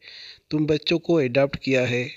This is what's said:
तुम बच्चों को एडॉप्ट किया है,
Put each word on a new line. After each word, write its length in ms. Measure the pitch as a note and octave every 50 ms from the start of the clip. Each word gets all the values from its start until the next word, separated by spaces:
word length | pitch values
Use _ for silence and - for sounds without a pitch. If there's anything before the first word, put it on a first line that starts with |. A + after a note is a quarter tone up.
| - - - - - - - - _ _
तुम 160 | D3+ D3+ D#3
बच्चों 320 | D3 D#3 D3 - - E3+ E3
को 220 | - - E3+ D#3+
एडॉप्ट 360 | C3+ B2+ A#2+ C#3 C#3 C#3+ - -
किया 240 | - C3 C3 B2+ B2
है, 240 | A#2+ B2 B2 B2 - -